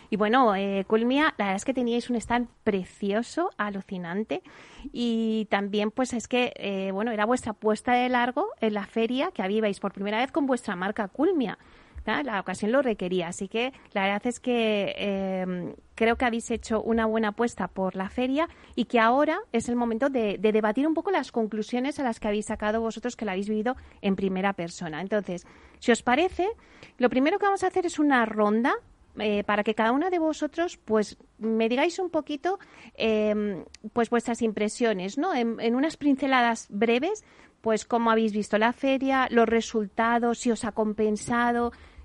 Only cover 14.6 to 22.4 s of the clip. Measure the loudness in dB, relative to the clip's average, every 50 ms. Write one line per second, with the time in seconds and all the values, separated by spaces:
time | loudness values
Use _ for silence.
14.6 | 2 2 2 2 0 -2 -4 -4 -4 -2 -2 -2 -2 -2 -2 -2 -2 -4 -4 -4
15.6 | -6 -8 -10 -12 -18 _ _ 0 2 2 2 2 0 0 0 -2 -4 -4 -6 -6
16.6 | -4 -2 -2 -2 0 0 0 2 2 2 0 0 0 0 0 0 -2 -2 0 -4
17.6 | -6 -6 -4 -4 -4 -2 -2 -4 -6 -4 -2 -2 -2 0 0 0 -2 -2 -6 -12
18.6 | -20 -8 -4 -4 -2 2 4 4 4 6 6 4 4 2 2 -2 -4 -2 -2 -2
19.6 | -2 0 -2 0 0 0 0 0 0 0 0 0 0 0 0 0 2 2 2 4
20.6 | 2 2 2 2 2 2 0 0 0 0 0 0 -2 -2 -2 -2 -2 -2 -2 -4
21.6 | -4 -4 -2 -2 -2 -2 -4 -2 -2 -4 -4 -2 -2 -2 -2 -2